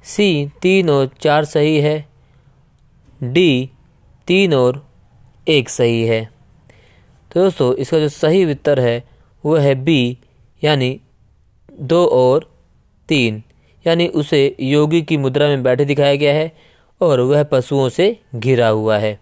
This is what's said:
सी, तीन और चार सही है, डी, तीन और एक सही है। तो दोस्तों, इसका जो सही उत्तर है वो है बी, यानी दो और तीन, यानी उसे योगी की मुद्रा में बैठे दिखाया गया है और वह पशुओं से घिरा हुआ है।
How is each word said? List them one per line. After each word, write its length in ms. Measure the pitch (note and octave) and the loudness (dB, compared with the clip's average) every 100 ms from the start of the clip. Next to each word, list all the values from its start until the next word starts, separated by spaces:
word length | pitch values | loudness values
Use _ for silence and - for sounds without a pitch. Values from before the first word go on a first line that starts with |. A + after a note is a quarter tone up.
सी, 440 | - - G#3 D#3 C#3+ - | -8 0 0 0 -4 -4
तीन 280 | F#3 F#3+ F3 | 0 2 2
और 180 | C#3 C3 - | 0 0 -2
चार 240 | D#3 D3 | 0 0
सही 360 | D3 D#3 D3+ D#3 | 0 0 0 2
है, 240 | D3 D3+ D3 _ _ _ _ _ _ _ _ _ _ _ | 0 -2 -8 _ _ _ _ _ _ _ _ _ _ _
डी, 500 | B2 D3 F3+ B2+ C3 _ _ _ _ _ - | -4 0 2 0 -4 _ _ _ _ _ -2
तीन 260 | F#3 F#3+ | 2 2
और 260 | C#3 B2 C3 - _ _ _ - _ - | 2 0 -2 -12 _ _ _ -20 _ 0
एक 220 | D3+ A#2 | 0 0
सही 360 | - A#2+ A#2 | -2 0 0
है। 180 | A2+ A2 A2 _ _ _ _ - _ _ _ _ _ | 0 -2 -4 _ _ _ _ -20 _ _ _ _ _
तो 100 | - | -2
दोस्तों, 300 | F#3+ - B2+ | 0 0 -2
इसका 240 | C3 C3+ D#3+ | -2 -2 -2
जो 100 | D3+ | -2
सही 360 | - D3+ F#3 | -2 0 2
उत्तर 360 | F3 C#3 - C#3 | 0 -2 -2 0
है 220 | B2 A#2+ - _ _ _ | 0 -2 -8 _ _ _
वो 120 | D3 D#3 | -2 0
है 180 | C#3 | 2
बी, 440 | C3+ C3 D3+ A#2+ B2 _ _ _ _ | 0 0 0 0 -6 _ _ _ _
यानी 380 | D3+ D3 B2+ C3 _ _ _ _ _ _ - | -2 0 -2 -6 _ _ _ _ _ _ -20
दो 320 | - C3+ E3 F3 | -16 -2 0 2
और 420 | B2+ B2+ C#3+ - _ _ _ _ _ - | 2 2 2 -2 _ _ _ _ _ -2
तीन, 340 | A#2+ A#2 G#2+ - _ _ _ | 0 0 -4 -16 _ _ _
यानी 220 | E3 E3 E3+ | -2 0 0
उसे 480 | D#3+ D3 D3+ C#3 - | -2 0 2 0 -2
योगी 400 | C3 C#3+ D3+ E3+ | -2 0 2 0
की 140 | D#3+ D#3 | -2 -4
मुद्रा 320 | C3+ C#3 D3 | -2 -2 0
में 140 | C#3 | 0
बैठे 220 | B2+ B2+ | -2 -2
दिखाया 300 | C#3+ C#3+ C#3+ | 0 0 0
गया 200 | C#3+ D3 | 2 0
है 180 | D3 D#3+ - _ _ _ _ | 0 -4 -10 _ _ _ _
और 200 | - C3 | 0 2
वह 200 | B2+ D3 | 2 0
पशुओं 440 | D3 C3+ B2 C#3 C3 | 0 -2 -2 -2 -2
से 260 | - F#3+ A#3 _ A#2+ | 0 0 -2 _ -8
घिरा 320 | A#2+ B2 A2+ | -2 2 2
हुआ 280 | A2 A2 G#2+ | 0 0 -2
है। 200 | G#2+ G#2 | -2 -6